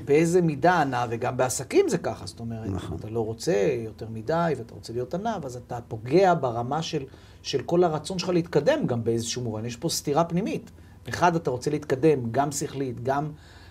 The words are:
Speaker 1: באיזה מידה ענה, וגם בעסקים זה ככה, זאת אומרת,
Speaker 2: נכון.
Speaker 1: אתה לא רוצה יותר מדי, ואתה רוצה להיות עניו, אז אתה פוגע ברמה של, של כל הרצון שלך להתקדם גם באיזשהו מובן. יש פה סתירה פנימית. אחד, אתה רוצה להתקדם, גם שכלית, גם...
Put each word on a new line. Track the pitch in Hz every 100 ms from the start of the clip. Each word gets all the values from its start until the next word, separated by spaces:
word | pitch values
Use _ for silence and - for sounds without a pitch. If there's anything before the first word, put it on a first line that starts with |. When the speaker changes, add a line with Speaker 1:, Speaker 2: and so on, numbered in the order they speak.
| -
Speaker 1:
באיזה | 143 165 180
מידה | 170 143 160 180
ענה, | 139 123 120
וגם | 117 123 123
בעסקים | 127 - 127 320 392
זה | 208
ככה, | - 110 98
זאת | -
אומרת, | 117 113 107
Speaker 2:
נכון. | 92 - 101
Speaker 1:
אתה | 110
לא | 113 110
רוצה | 117 - 196 185 123 110
יותר | 104 110
מדי, | 110 110 165 170 131
ואתה | 113
רוצה | - -
להיות | 117 127
עניו, | 175 220 208
אז | 139 123
אתה | - 120 -
פוגע | 110 117 156 190
ברמה | 170 127 113 120 147
של, | 160 156 135 - - -
של | - 135
כל | - 170
הרצון | 180 156 151 185
שלך | 185
להתקדם | 175 170 151 151 302 214
גם | 120
באיזשהו | 113 117 113 -
מובן. | 123 107 113
יש | 117
פה | 165
סתירה | - - 143
פנימית. | 170 175 240 254 - - - - -
אחד, | 117 175 165
אתה | 151
רוצה | 123 151
להתקדם, | 147 - 131 156 143 117
גם | 120 147
שכלית, | 143 151 135 135 120
גם... | 120 - 151 147 - - -